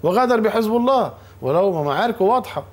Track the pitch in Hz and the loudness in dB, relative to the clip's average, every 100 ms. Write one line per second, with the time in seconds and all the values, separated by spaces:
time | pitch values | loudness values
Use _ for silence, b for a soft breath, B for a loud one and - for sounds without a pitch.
0 | 160 196 247 233 214 214 214 240 240 269 | -2 0 2 2 2 0 0 0 2 2
1 | 180 - B B 131 160 196 170 147 143 | 0 -6 B B -2 0 0 0 -2 0
2 | 233 - 190 247 - 151 - | -2 0 0 0 -2 -10 -12